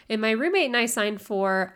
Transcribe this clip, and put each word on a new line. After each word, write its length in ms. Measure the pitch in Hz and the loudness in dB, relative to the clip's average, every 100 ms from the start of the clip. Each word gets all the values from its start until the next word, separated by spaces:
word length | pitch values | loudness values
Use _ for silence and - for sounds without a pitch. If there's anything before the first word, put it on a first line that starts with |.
| - | -6
and 100 | 220 | -2
my 120 | 220 | 0
roommate 340 | 220 330 381 277 | 0 2 2 2
and 100 | 240 | 0
I 80 | |
signed 380 | 233 233 208 202 | 0 0 -2 -4
for 520 | - 196 196 190 185 | -6 -2 0 0 -2